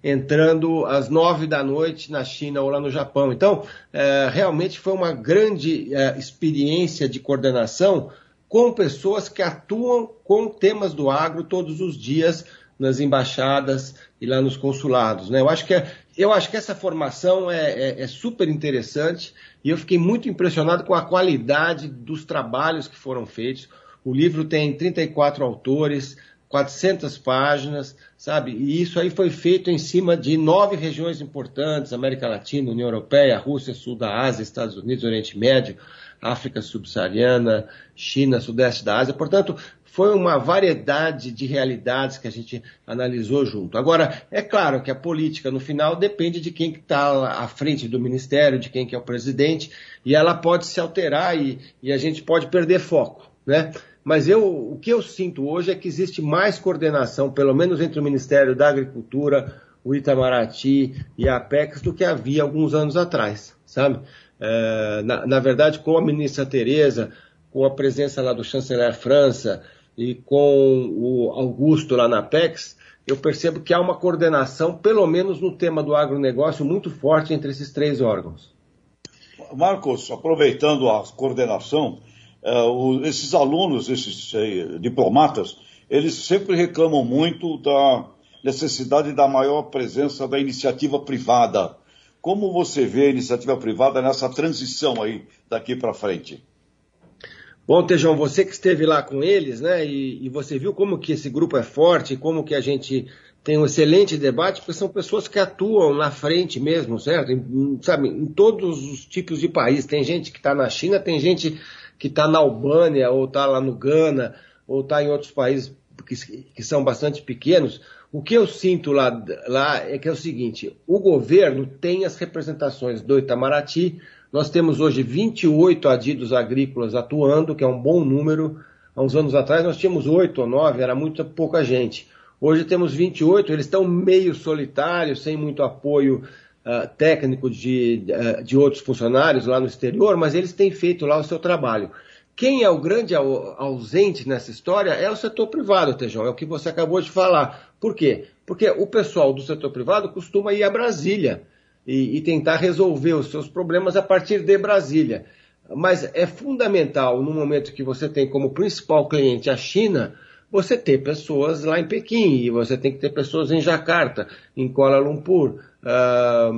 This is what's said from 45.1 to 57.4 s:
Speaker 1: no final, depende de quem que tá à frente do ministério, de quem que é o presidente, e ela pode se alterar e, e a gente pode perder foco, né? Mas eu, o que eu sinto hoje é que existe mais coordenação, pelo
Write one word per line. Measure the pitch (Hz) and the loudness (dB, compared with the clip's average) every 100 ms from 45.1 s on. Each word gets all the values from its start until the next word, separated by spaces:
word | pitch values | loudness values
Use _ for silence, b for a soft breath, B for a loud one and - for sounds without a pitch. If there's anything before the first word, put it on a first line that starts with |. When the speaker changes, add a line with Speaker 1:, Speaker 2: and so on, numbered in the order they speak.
| 160 156 156 135 | -4 -4 -4 -6
Speaker 1:
no | 131 | -6
final, | 135 147 151 170 | -6 -2 -2 0
depende | 202 202 170 170 | -2 -2 -4 -4
de | 165 | -10
quem | 170 165 | -6 -6
que | 156 | -6
tá | _ 147 143 139 127 | _ 0 2 2 -2
à | - 117 | -4 -8
frente | - 143 147 117 | -6 -4 -4 -4
do | 123 | -4
ministério, | 127 127 - 139 147 131 | -4 -6 -2 2 4 2
de | - | -4
quem | 127 123 | -6 -6
que | 123 | -8
é | |
o | |
presidente, | 120 120 120 135 147 160 - B B B 127 | -8 -8 -6 0 0 0 -8 B B B 2
e | 151 | 4
ela | 165 | 4
pode | 170 165 175 170 | 2 0 0 0
se | - | -6
alterar | 165 190 165 143 180 165 | -4 -2 -2 0 0 -2
e, | 139 131 B _ | -4 -6 B _
e | 127 | -4
a | 139 | -2
gente | 156 156 | -2 -6
pode | - 165 - | 0 0 2
perder | 180 165 180 | 0 2 2
foco, | - 160 120 - - _ - | 2 0 0 -8 -20 _ 0
né? | 151 156 B B B | 0 0 B B B
Mas | 147 - 131 | 0 2 4
eu, | 220 202 160 113 | 4 4 0 -8
o | - | -8
que | 220 | -2
eu | 233 | -2
sinto | - - 185 139 139 | -2 -6 -6 -4 -4
hoje | 170 175 | -2 -2
é | 185 | -4
que | 185 | -6
existe | 139 185 180 | -4 -4 -4
mais | 151 165 208 - | 0 2 2 0
coordenação, | 190 170 156 147 - - 139 | -4 0 0 0 -2 -2 -2
pelo | 139 | 2